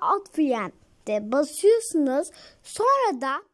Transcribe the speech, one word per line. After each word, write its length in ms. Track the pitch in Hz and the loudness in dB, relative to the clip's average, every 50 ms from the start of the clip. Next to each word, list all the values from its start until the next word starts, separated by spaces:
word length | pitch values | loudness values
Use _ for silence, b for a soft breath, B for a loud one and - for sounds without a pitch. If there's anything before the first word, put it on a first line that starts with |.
add 300 | - - 381 392 392 - | 0 0 -2 -2 -4 -4
friend'e 1000 | - 320 302 269 240 226 196 180 - _ _ _ _ _ - - 214 208 208 214 | -2 0 0 0 0 -2 -6 -8 -12 _ _ _ _ _ -6 -4 -4 -4 -2 -2
basıyorsunuz. 960 | 247 285 302 294 - - - 415 466 453 453 - - 311 285 262 262 285 370 - B B B B B B - | 0 0 0 -2 -2 2 4 4 4 4 2 -2 0 0 0 0 0 -2 -2 -4 B B B B B B -20
Sonra 580 | - - - 440 508 554 554 494 415 294 240 | -10 -4 0 2 2 2 2 2 0 -2 -2
da, 200 | 269 269 277 320 415 _ | -4 -6 -6 -6 -8 _